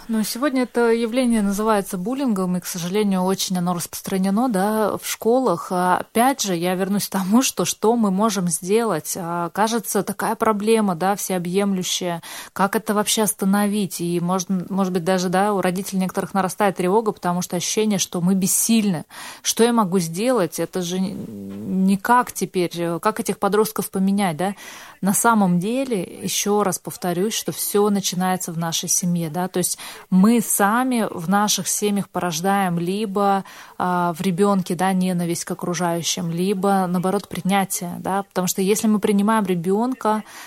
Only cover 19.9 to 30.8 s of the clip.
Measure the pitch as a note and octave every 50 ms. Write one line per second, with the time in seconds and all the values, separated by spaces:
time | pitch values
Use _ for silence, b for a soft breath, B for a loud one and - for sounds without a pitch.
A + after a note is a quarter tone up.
19.9 | F3+ G3 E3 E3 E3 F#3 A3+ B3+ B3+ A3+ F3 D#3+ - - E3+ - - F#3 F3 E3+
20.9 | F#3 F#3+ F#3+ F3+ - G3+ - - G#3+ G3+ G3 G3 G3 G3+ G#3+ G3 F#3+ F#3 F#3+ F#3+
21.9 | G3+ G3 - - A#3+ B3 A#3+ - - - G3 E3 - F#3 F3 E3 - E3+ E3+ E3+
22.9 | E3+ D#3+ - G#3+ G#3+ - D#3 - G3 - - G3+ G3 G#3 A3 G#3+ - - F#3+ -
23.9 | - G3 F#3+ G3 G3 G3+ G3+ F3+ D#3 C#3+ F3+ G3 G3+ B B B B B B B
24.9 | B B F#3+ F#3+ F3+ - - A#3 A3+ G#3+ G3+ F3+ F3 F3 F3 G#3+ A#3+ C4 C#4 C4
25.9 | A#3+ F#3 - - - - - F#3 - - - G#3 G#3 G#3 G3+ F#3+ E3+ - - E3+
26.9 | - - - F3+ E3+ F3 F#3+ A3+ - - - - D#3 - - - - G3+ G#3 G#3+
27.9 | G3+ G3 F#3+ - F3+ F3 F#3 F#3 F#3 F3+ - F3+ E3 E3 E3+ E3 D#3+ - - E3+
28.9 | - - - F3 F3 E3+ E3+ D#3 D3+ F3+ F3+ F#3 - F#3 F3 - - B B B
29.9 | B B B B F#3 F#3 F#3+ A3 A#3+ A#3 - - - - G3+ G3 A3 B3